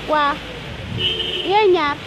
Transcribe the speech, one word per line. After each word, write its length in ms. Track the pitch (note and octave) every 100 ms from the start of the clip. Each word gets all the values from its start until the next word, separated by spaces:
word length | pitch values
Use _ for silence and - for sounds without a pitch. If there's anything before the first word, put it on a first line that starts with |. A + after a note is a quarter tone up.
Waa. 300 | - D4+ C#4+ D4 - - - - - - - - - -
Yéen 300 | - G4+ G#4+
ñaar. 260 | F4+ D4 C#4+